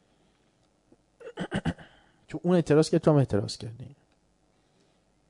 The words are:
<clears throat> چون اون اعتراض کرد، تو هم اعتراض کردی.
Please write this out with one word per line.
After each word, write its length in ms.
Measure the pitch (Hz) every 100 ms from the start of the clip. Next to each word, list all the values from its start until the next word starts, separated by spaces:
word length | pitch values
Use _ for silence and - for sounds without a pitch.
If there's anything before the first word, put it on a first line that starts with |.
| _ _ _ _ _ _ _ _ _ _ _ _ - -
<clears throat> 920 | - - - - - _ _ _ -
چون 140 | 160
اون 120 | 175 180
اعتراض 340 | 151 151 156
کرد، 120 | 170
تو 100 | 160
هم 60 | 147
اعتراض 400 | 127 101 113 -
کردی. 380 | 113 113 127 - _ _ _ _ _ _ _ _ _ _ _ _